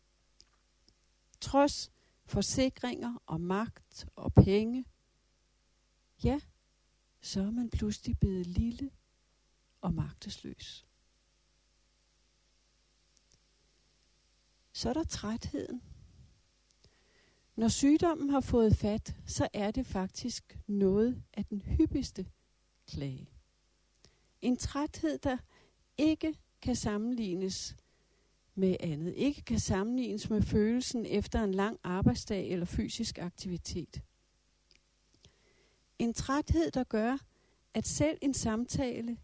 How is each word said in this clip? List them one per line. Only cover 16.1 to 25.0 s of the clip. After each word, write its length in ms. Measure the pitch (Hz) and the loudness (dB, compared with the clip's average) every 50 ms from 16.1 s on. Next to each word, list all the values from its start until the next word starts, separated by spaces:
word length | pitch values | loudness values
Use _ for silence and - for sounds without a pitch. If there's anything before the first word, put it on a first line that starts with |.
| - - - - _ _ _ _ _ _ _ _ _ _ - _ _ _ _ _ _ _ _ _ _ _ _ _ _ | -20 -20 -20 -20 _ _ _ _ _ _ _ _ _ _ -20 _ _ _ _ _ _ _ _ _ _ _ _ _ _
Når 120 | - 226 220 | 0 2 2
sygdommen 640 | - - - 277 302 320 359 339 311 - 277 277 | 4 4 6 6 6 6 6 2 2 2 0 2
har 100 | 277 269 | 2 2
fået 360 | - - 262 240 226 214 196 | 2 4 4 6 6 6 4
fat, 400 | - - 208 208 220 - - - - - | 4 2 0 0 -2 -4 -8 -12 -12 -10
så 220 | - - - 285 - | -6 -2 -2 -2 -2
er 180 | - 208 202 208 | -2 -2 -2 -2
det 160 | 220 262 254 | -2 -4 -4
faktisk 720 | - - 196 185 190 - - - 240 226 - - - - - - | -4 -4 -4 -4 -4 -6 -8 -8 -8 -8 -10 -12 -16 -18 -12 -8
noget 560 | - 202 202 196 190 190 208 220 247 254 - - - - | -4 0 4 4 4 6 4 4 2 0 -2 -8 -10 -8
af 100 | 220 202 | -8 -6
den 180 | - 214 196 | -6 -6 -6
hyppigste 640 | - - - - 320 - - 285 240 - - - 185 - - _ _ _ _ _ _ _ _ _ _ | -2 2 4 4 4 4 2 0 -2 -4 -6 -10 -10 -10 -12 _ _ _ _ _ _ _ _ _ _
klage. 440 | - 156 151 139 139 131 - - - - - - _ _ _ _ _ _ _ _ _ _ _ _ _ _ _ _ _ _ _ | -10 -8 -6 -4 -6 -6 -8 -12 -16 -20 -20 -20 _ _ _ _ _ _ _ _ _ _ _ _ _ _ _ _ _ _ _
En 160 | - 240 247 | -2 0 0
træthed, 600 | - - - - 285 294 320 - - | 0 -2 -4 -4 -2 -4 -4 -4 -2